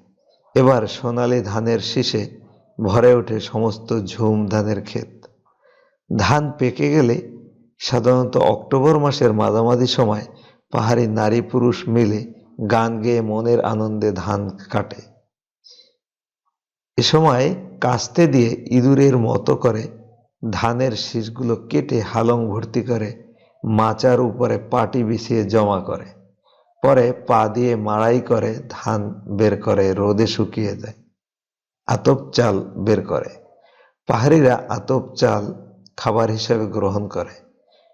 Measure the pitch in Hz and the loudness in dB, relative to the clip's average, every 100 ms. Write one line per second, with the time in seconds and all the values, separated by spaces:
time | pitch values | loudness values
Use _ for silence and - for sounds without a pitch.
0 | _ _ _ _ _ - 131 127 107 - | _ _ _ _ _ 2 4 4 0 -6
1 | 123 120 120 123 123 107 113 113 - - | -6 -2 0 0 -2 -4 0 -2 -2 -4
2 | 123 110 101 - - _ _ - 107 110 | -2 -4 -6 -12 -20 _ _ -6 0 4
3 | 123 123 110 110 - 113 113 110 110 113 | 6 4 2 -6 -6 -2 -2 -4 -6 -6
4 | 95 - 110 107 104 107 104 101 101 117 | -4 -2 0 0 0 -2 -2 -4 -6 -10
5 | 110 - - _ _ _ _ _ _ _ | -10 -18 -20 _ _ _ _ _ _ _
6 | - - 90 147 147 139 127 123 147 151 | -6 -2 0 0 0 -2 -4 -2 0 2
7 | 123 120 - - - _ _ - - 123 | 2 0 -6 -18 -20 _ _ -12 -2 0
8 | 117 127 123 127 - - - 135 139 151 | 4 2 2 2 2 0 0 2 4 4
9 | 143 135 120 107 107 107 113 123 123 - | 2 2 2 2 2 2 2 2 2 2
10 | 113 104 - - - _ _ 120 113 120 | 0 0 -6 -16 -20 _ _ -2 0 2
11 | 120 107 107 113 117 127 120 - - 117 | 2 0 0 0 0 0 0 0 0 2
12 | 107 107 - - _ - 107 113 113 113 | 2 0 -6 -16 _ -8 0 0 0 -2
13 | 110 120 110 107 117 120 92 110 110 107 | 0 0 0 -2 0 2 0 -2 -4 -2
14 | 107 95 92 101 101 - - 110 101 - | -2 -2 -4 -4 -4 -10 -6 -6 -6 -10
15 | - _ _ _ _ _ _ _ _ _ | -20 _ _ _ _ _ _ _ _ _
16 | _ _ _ _ _ _ _ _ _ - | _ _ _ _ _ _ _ _ _ -2
17 | 117 156 160 123 131 - - - 120 120 | 2 4 4 2 0 -2 -10 -6 -2 -2
18 | - - 170 135 117 - - 123 123 139 | -4 2 4 4 2 0 0 2 4 6
19 | 139 127 113 113 - - 123 110 110 - | 6 4 2 0 0 0 0 -2 -6 -14
20 | - _ _ - 113 92 113 120 131 107 | -20 _ _ -12 -8 -2 -2 0 -2 -4
21 | - 117 107 117 123 113 - 147 139 123 | -8 -8 -8 -6 -4 -4 -2 -4 -2 -4
22 | 101 117 113 120 113 104 107 123 117 117 | -2 -2 0 0 0 -4 -4 -4 -2 -4
23 | 104 110 - _ _ _ - 107 110 117 | -4 -10 -20 _ _ _ -2 2 2 2
24 | 127 123 123 123 120 110 - 123 113 131 | 2 2 0 -2 -2 -2 -2 -2 0 -2
25 | 110 110 - 113 101 110 104 98 92 90 | -2 -4 -2 -2 0 2 2 0 -4 -10
26 | - - _ _ _ _ _ _ 131 131 | -12 -20 _ _ _ _ _ _ 2 4
27 | 120 123 - 117 107 107 123 117 107 107 | 4 0 0 2 2 0 0 0 -2 0
28 | 113 123 - 113 110 113 - - - 110 | 2 2 2 0 -2 -6 -12 -10 -4 -4
29 | 104 - - 101 107 104 - 101 95 95 | -4 -10 -8 2 2 2 0 2 2 2
30 | 101 104 113 - 104 - 104 98 107 - | 0 2 0 0 -4 -4 -6 -6 -12 -18
31 | _ _ _ _ _ _ _ _ - 123 | _ _ _ _ _ _ _ _ -6 -2
32 | - 135 - - 117 98 - - 98 104 | 2 0 0 0 2 0 -4 -6 0 0
33 | - 80 - - _ _ _ _ _ _ | 0 -6 -6 -14 _ _ _ _ _ _
34 | - 120 123 160 131 120 - 98 - 131 | -4 0 4 6 4 2 -2 -8 -2 -2
35 | 131 - 123 107 104 92 - _ _ - | -2 -2 0 0 -4 -10 -16 _ _ -8
36 | 123 110 113 110 - 117 107 98 98 101 | -2 0 0 -2 -2 -2 -2 -2 -2 -2
37 | 104 - 87 - _ _ _ _ _ | -6 -8 -10 -12 _ _ _ _ _